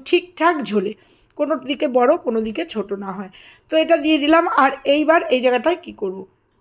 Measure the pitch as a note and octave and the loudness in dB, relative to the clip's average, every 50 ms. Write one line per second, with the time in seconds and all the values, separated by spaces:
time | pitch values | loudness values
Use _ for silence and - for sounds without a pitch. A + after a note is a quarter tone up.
0 | - - F4+ F4 F4 - _ - D#4 E4+ E4+ D4 A#3 - G#3 G#3 F#3 G#3 G#3+ - | -2 0 0 0 0 -4 _ 0 0 0 0 0 -4 -2 -2 -2 -2 -2 -8 -10
1 | _ _ _ _ _ _ _ - D4 C#4 D#4+ - - B3+ C#4+ - D4+ C#4+ A#3+ B3+ | _ _ _ _ _ _ _ -4 -2 -2 -2 -4 -4 -6 -4 -4 -4 0 2 2
2 | A#3+ B3+ D#4 - - C#4 A3+ A3+ A3 A3+ G#3 - E4+ E4 - A3 F#3+ - G3+ F#3+ | 4 4 2 2 0 -2 -4 -4 -4 -4 -6 -8 -8 -6 -6 -8 -8 -6 -8 -10
3 | G3+ F#3+ F3+ G3+ G3 F#3+ - - - - - _ _ _ D#4 D#4+ D#4+ - E4 D#4 | -8 -10 -10 -12 -14 -16 -18 -20 -20 -20 -20 _ _ _ 0 0 2 4 2 2
4 | C#4 D#4 D#4 D4 C#4 D4 D#4+ E4 E4+ F#4 A4+ F4+ C4+ C4+ C4+ - - - C#4+ D4+ | 2 2 0 2 2 4 2 2 2 2 2 2 2 2 0 -2 0 0 0 2
5 | D4+ C#4+ D#4+ E4+ E4+ D#4+ C4+ B3+ A#3 B3+ B3 B3 - D#4+ F4+ E4 - A3+ G#3 - | 2 2 2 2 2 2 0 2 2 2 0 2 0 0 -2 -2 -6 -14 -12 -10
6 | G#3+ F#3+ F#3 F#3+ F#3+ - _ _ _ _ _ _ | -8 -8 -8 -10 -14 -18 _ _ _ _ _ _